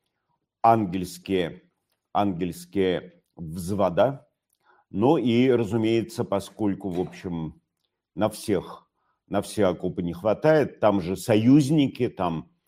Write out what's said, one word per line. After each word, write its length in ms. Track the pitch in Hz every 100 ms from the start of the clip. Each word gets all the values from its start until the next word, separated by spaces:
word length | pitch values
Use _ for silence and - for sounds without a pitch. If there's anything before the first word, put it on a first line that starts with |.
| _ _ _ _ _ _
ангельские, 1000 | 117 117 95 95 87 - - 92 80 - _ _ _ _ _
ангельские 1080 | 98 101 85 90 82 - 101 92 85 - _ _ -
взвода. 920 | 82 90 87 101 92 85 123 135 _ _ _ _ _ _ _
Но 260 | 95 123 160
и, 320 | 117 117 131
разумеется, 760 | 120 104 113 110 113 104 -
поскольку, 640 | 95 98 - - 107 92 98
в 120 | 87
общем, 640 | 87 - 95 82 78 - _ _ _ _ _ -
на 120 | 107
всех, 600 | 214 - 87 - - _ _ _ _ -
на 140 | 98
все 240 | - 107 92
окопы 360 | 87 90 -
не 100 | 87
хватает, 680 | 85 107 101 156 156 127 -
там 200 | 110 101
же 160 | 85 92
союзники, 920 | - 110 117 147 135 156 135 - 120
там 420 | - 87 80 - _